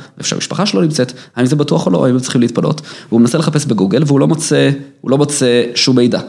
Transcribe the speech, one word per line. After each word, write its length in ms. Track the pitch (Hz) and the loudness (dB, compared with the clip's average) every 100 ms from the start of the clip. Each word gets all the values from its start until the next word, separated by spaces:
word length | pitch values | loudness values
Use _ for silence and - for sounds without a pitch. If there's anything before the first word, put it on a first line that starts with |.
| - - | -10 -12
איפה 100 | - | -8
שהמשפחה 380 | - - - 208 | -6 -6 -4 -2
שלו 140 | 190 | 0
נמצאת, 300 | 165 151 127 - - - | 0 0 -4 -6 -14 -2
האם 100 | 127 | 0
זה 100 | 151 | 0
בטוח 300 | 143 160 185 | 0 0 0
או 40 | |
לא, 140 | 175 131 | 0 2
האם 80 | |
הם 60 | 127 | 0
צריכים 200 | 127 - | 0 0
להתפנות. 400 | 120 - - - - - - | 0 0 -2 -2 -8 -18 -2
והוא 120 | 113 | 2
מנסה 180 | 117 160 | 2 2
לחפש 280 | 156 147 139 | 0 -2 -2
בגוגל, 360 | 110 95 117 151 | 0 0 2 2
והוא 140 | 139 | 2
לא 80 | 147 | 2
מוצא, 420 | 156 - 143 139 139 - - | 0 0 2 2 0 -6 -12
הוא 100 | - | -2
לא 80 | 139 | 0
מוצא 440 | 143 147 127 120 120 | 0 0 2 2 0
שום 220 | - - 123 | -2 2 2
מידע. 240 | 123 90 | 2 0